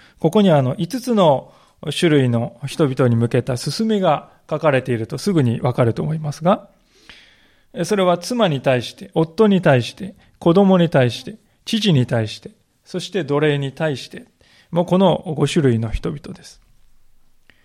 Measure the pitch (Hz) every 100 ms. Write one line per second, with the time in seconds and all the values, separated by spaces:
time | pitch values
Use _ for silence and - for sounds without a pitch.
0 | _ _ 160 214 196 147 127 139 170 254
1 | 254 214 165 - - _ _ _ 156 -
2 | 175 147 127 117 120 - 139 - 143 135
3 | 123 117 117 - - 123 151 - 220 208
4 | 180 139 - _ _ 156 156 131 131 117
5 | 110 - 202 165 123 117 127 - 117 -
6 | 156 160 151 - 165 214 - _ _ _
7 | - - _ _ _ _ _ - 170 208
8 | 180 175 - 240 196 135 139 123 117 -
9 | - 165 165 - 214 185 175 127 117 -
10 | 95 - _ _ 170 175 196 185 170 143
11 | 123 - - 214 _ _ - 226 208 139
12 | 120 120 107 - - - _ _ _ 180
13 | 180 196 139 143 156 143 135 135 160 127
14 | - - - _ _ _ _ 170 170 180
15 | 190 - 180 139 143 170 135 113 113 -
16 | - 143 - - - - _ _ _ -
17 | _ _ _ _ _ _